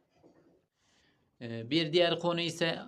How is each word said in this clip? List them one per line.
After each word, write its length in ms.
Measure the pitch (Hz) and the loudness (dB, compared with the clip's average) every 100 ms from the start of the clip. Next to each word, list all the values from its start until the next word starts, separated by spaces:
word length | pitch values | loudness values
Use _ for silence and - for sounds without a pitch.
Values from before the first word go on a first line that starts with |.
| _ _ - _ _ _ _ _ _ _ _ _ _ _ | _ _ -20 _ _ _ _ _ _ _ _ _ _ _
E, 300 | 120 117 117 | -10 -8 -2
bir 220 | 151 160 | 0 2
diğer 260 | 170 170 165 | 4 4 2
konu 220 | 175 170 | 0 0
ise 380 | 170 160 165 180 | -2 -2 -2 -2